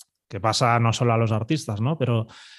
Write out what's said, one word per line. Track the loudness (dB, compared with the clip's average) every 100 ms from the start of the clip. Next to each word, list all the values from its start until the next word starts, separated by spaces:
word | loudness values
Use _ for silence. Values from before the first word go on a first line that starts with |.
| -20 _ _
que | -4
pasa | -2 2 2 4
no | 2
solo | 2 2
a | 2
los | 2
artistas, | 0 -2 -6 -4 -4
¿no? | -4 -2
Pero | -2 -2 -4 -12 -20